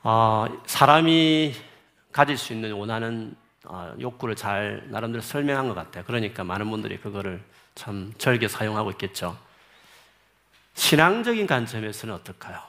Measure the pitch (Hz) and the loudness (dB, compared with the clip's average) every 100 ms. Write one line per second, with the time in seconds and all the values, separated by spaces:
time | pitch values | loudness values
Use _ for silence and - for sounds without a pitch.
0 | 113 113 113 110 107 - - - 139 151 | 4 4 6 4 -2 -8 -6 4 8 8
1 | 160 165 160 156 151 120 - - _ _ | 8 6 6 4 2 -4 -16 -20 _ _
2 | _ - 143 135 - 113 110 101 104 113 | _ 2 4 4 -4 -6 -6 -6 -4 -4
3 | 113 117 110 - _ _ - 90 87 - | -4 -6 -8 -16 _ _ -16 -14 -12 -10
4 | 123 120 120 107 101 101 104 104 - 107 | -10 -6 -6 -6 -4 -2 -4 -6 -8 -8
5 | 117 117 110 143 143 135 131 92 82 87 | -6 -6 -6 -4 0 0 -2 -4 -10 -14
6 | 92 120 104 - 90 101 107 110 107 95 | -6 -4 -4 -6 -6 -4 -4 -6 -6 -10
7 | 107 98 95 92 - _ _ - - 101 | -8 -8 -8 -8 -14 _ _ -18 -12 -10
8 | 95 110 135 120 110 - 107 107 107 92 | -10 -2 2 2 0 -2 -4 -2 -4 -4
9 | 95 - 90 90 _ _ _ _ _ - | -8 -6 -8 -8 _ _ _ _ _ -20
10 | _ _ _ _ _ _ _ - - 151 | _ _ _ _ _ _ _ 0 4 8
11 | 165 220 233 226 196 131 113 113 107 104 | 6 4 0 0 2 0 0 -6 -8 -8
12 | 113 101 - 92 - 95 | -10 -10 -12 -16 -16 -16